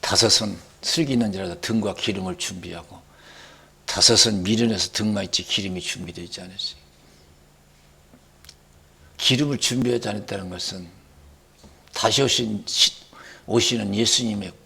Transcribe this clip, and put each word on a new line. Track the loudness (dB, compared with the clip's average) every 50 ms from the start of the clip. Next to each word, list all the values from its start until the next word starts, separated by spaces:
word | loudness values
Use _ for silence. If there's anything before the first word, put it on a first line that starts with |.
| -2 2
다섯은 | 4 4 6 6 4 4 2 -2 -6 -8 -12 -20 -20 -10
슬기는지라도 | -6 -4 0 0 0 2 2 2 2 2 -2 -4 -6 -6 -8 -6
등과 | -4 0 0 0 0 0 -4
기름을 | -4 -2 -2 -2 -2 -2 -6 -6 -6
준비하고, | -6 -8 -8 -10 -12 -12 -12 -14 -14 -16 -20 -20 -20 -20 -20 -20 -20 -20 -20 -20 -20 -20 -20 -20 -20 -20 -20 _ _
다섯은 | -6 -2 4 6 6 8 6 6 4 4 0 0
미련해서 | 2 2 2 4 2 2 0 -2 -4
등만 | -2 -2 0 0 0 -2 -4
있지 | -2 -4 -4 -4
기름이 | -2 -2 -2 -2 -4 -6 -6
준비되지 | -6 -8 -8 -8 -8 -12 -10 -12 -12 -12 -12 -14
않았어요. | -14 -16 -12 -8 -8 -8 -8 -12 -20 -20 _ _ -20 -20 -20 -20 -20 -20 -20 _ _ _ _ _ _ _ _ -20 -20 -20 -20 _ _ -20 -20 -20 _ _ _ _ -20 -20 -20 _ _ _ _ -20 -20 -20 _ _ -20 -20 -12
기름을 | -2 0 2 2 4 2 0 0 -2
준비하지 | -2 0 0 2 2 2 2 0 0 -4
않았다는 | -6 -6 -6 -6 -8 -8 -8 -8
것은 | -8 -8 -8 -8 -8 -10 -14 -16 -20 -20 -20 -20 -20 -20 -20 -20 -20 _ _ _ _ _ -20 -20 -20 -20 -20 -14 -8
다시 | 0 2 2 4 4 4
오신 | 4 4 2 0 0 -2 -4 -6
시-, | -4 2 2 2 2 2 -2 -20 -20 -20 -20 -20 -20 -20 -20 -6 2
오시는 | 2 4 4 4 2 0 0 0 2
예수님의 | 2 2 4 4 2 2 0 -2 -2 -4 -8 -12 -16 -20